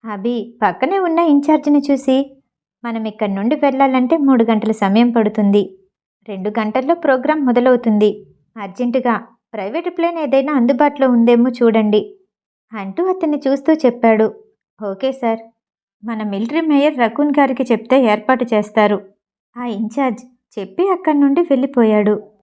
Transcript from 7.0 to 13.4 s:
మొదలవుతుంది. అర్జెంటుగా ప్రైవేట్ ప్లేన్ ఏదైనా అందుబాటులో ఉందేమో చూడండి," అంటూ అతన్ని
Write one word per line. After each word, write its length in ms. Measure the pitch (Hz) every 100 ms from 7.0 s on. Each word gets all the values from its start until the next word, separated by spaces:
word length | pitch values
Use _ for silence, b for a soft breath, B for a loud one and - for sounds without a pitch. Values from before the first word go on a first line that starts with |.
| 320 262 277 311 269
మొదలవుతుంది. 800 | 240 247 247 240 214 208 - - _ _ 226
అర్జెంటుగా 720 | 196 185 240 254 254 220 - _ _
ప్రైవేట్ 360 | - 196 311 349
ప్లేన్ 300 | 349 339 339
ఏదైనా 340 | 302 269 269
అందుబాటులో 560 | 285 240 254 294 294 262
ఉందేమో 400 | 240 233 240 247
చూడండి," 680 | 247 233 220 214 208 - - _ _ _ _ _
అంటూ 320 | 220 196 190 370
అతన్ని 360 | 370 320 294